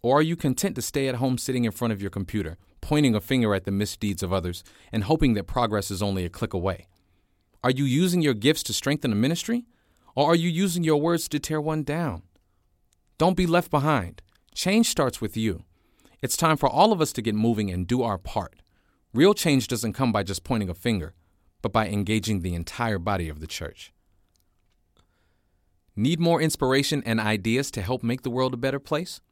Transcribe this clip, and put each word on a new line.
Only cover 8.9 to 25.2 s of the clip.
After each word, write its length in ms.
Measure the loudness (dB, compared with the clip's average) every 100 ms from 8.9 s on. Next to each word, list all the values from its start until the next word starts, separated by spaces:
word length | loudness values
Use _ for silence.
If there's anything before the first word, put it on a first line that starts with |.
| -2 0
a 40 | 2
ministry? 480 | 2 0 -2 -4 -4 _ _ _ _ 0
Or 120 | 4
are 80 | 4
you 140 | 2
using 360 | 0 0 2 2
your 160 | 2
words 260 | 2 0 -2
to 100 | -4
tear 220 | -2 -2
one 240 | -2 -4
down? 400 | -2 -2 -2 -6 -12 _ _ _ _ _ _ _ _ _
Don't 180 | 2 4
be 100 | 2
left 240 | 2 2
behind. 520 | 0 2 0 -2 -12 -20 _ _ -4
Change 320 | 2 2 2
starts 320 | 2 0 -2
with 160 | -6 -2
you. 300 | -2 -2 -12 _ _ _ _ _
It's 160 | -6 0
time 180 | 2 4
for 140 | 2
all 240 | 6 4
of 80 | 6
us 100 | 0
to 100 | 0
get 140 | -2 0
moving 340 | 2 2 -2
and 160 | -2 -2
do 160 | 0
our 160 | 0 -4
part. 440 | -4 -6 -6 _ _ _ _ _ _
Real 200 | 4 4
change 340 | 6 2 2 2
doesn't 240 | -4 -4
come 220 | 0 0
by 100 | 0
just 220 | -2 -6 -2
pointing 240 | -2 -2
a 40 |
finger, 400 | -4 -2 -2 -4 _ _ _ _ _
but 120 | -2
by 160 | 0 0
engaging 500 | -2 0 0 0 -2
the 160 | -2 -4
entire 440 | -6 -4 -2 -2
body 280 | -2 -2 -2
of 140 | -8
the 60 | -12
church. 440 | -10 -12 -14 -20 _ _ _ _ _ _ _ _ _ _ _ _ _